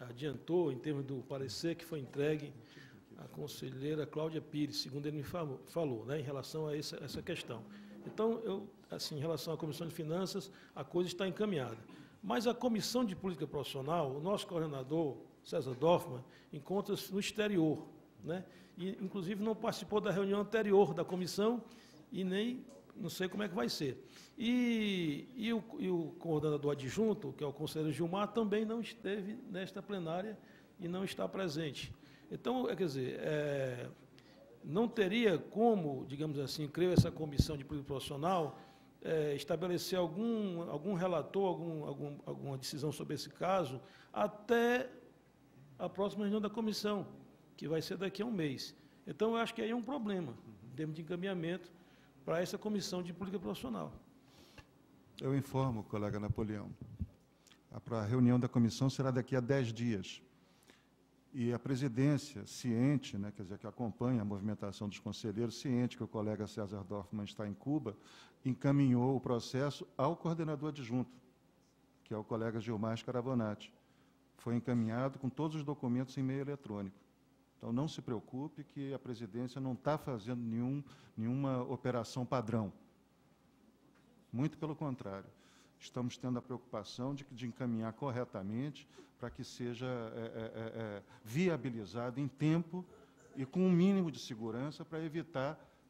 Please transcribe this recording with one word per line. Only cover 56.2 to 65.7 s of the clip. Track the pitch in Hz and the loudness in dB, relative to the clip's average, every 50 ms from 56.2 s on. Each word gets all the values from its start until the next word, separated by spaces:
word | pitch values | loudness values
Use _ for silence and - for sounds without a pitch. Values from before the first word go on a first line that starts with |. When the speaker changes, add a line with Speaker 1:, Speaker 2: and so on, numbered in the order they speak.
Speaker 2:
Napoleão. | 104 104 - - 113 104 107 101 98 95 - - - - - - - - - - - _ _ _ - - - - _ - | 0 0 0 0 0 -2 -2 -4 -6 -8 -10 -12 -14 -12 -10 -8 -8 -8 -10 -16 -20 _ _ _ -20 -20 -20 -20 _ -14
A, | - 117 | -14 -10
pra, | - - 117 113 | -6 -2 -2 0
a | 107 | 2
reunião | 104 123 131 123 120 123 123 | 2 6 6 8 8 8 6
da | 123 120 | 4 4
comissão | - 127 117 110 - - 131 135 | 4 4 4 4 4 4 2 2
será | 131 - 135 135 | 2 2 0 2
daqui | 123 127 117 - 131 | 2 0 0 0 0
a | 131 | 2
dez | 120 120 139 139 127 113 | 2 4 4 4 2 0
dias. | 110 110 120 120 110 95 90 - - - - - _ _ - - _ _ _ - - _ _ _ _ _ _ _ _ _ _ _ | 0 0 0 0 0 0 -2 -6 -12 -16 -18 -20 _ _ -20 -20 _ _ _ -20 -20 _ _ _ _ _ _ _ _ _ _ _
E | - 135 117 120 | -4 0 2 2
a | 120 117 | 2 2
presidência, | - 135 139 123 143 135 110 127 135 147 147 - - - - 101 98 | 0 0 0 2 2 2 4 6 6 6 6 4 2 -4 -8 -10 -10
ciente, | - - - - 123 113 117 127 143 143 123 - - - | -10 -8 -4 0 2 4 6 6 6 4 4 0 -2 -4
né, | 98 101 104 - | -4 -4 -4 -6
quer | - 101 | -8 -10
dizer, | 85 101 - | -8 -8 -8
que | - | -10
acompanha | 104 - - 123 110 90 - 123 127 131 113 | -8 -6 -4 -4 -4 -2 0 0 2 2 2
a | 104 | 2
movimentação | 101 104 98 98 107 104 - 107 101 95 - 107 101 | 0 -2 -2 -2 -2 -2 -2 -4 -6 -6 -6 -6 -6
dos | 92 - | -6 -6
conselheiros, | - 107 98 - - 110 95 113 120 113 107 - | -6 -8 -6 -4 -4 -2 0 0 0 -2 -2 -4
ciente | - 143 | -2 0